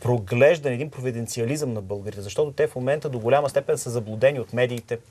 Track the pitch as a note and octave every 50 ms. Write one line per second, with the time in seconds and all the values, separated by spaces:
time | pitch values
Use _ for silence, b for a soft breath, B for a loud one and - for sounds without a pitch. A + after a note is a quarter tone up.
0 | - A#2 B2 A#2 G2+ F#2 A#2+ A#2+ B2 D3 F3 D#3 C#3+ C#3 B2 A#2 D3 D3+ - -
1 | B2+ C3 A2+ A#2 A#2 A2+ - A#2+ A#2 A#2 C#3+ D3+ D3+ C3 A2+ G#2+ G2 F#2 G2+ G2+
2 | G2 G#2 G2+ G2+ G2 G2+ - - D#3 D3 C3 - D3+ D3 - C3 B2 C3 C#3+ D#3
3 | D3 D3+ C3 A#2 G#2+ A#2 B2+ C#3+ D3 C3+ - C#3 C3+ - D#3 C3+ - B2+ A#2 B2
4 | G#2+ G#2+ A2 A2 A#2 C#3 D3 C3 A2 - - A#2+ B2+ A#2+ B2 A#2+ - - A#2+ A2+
5 | - _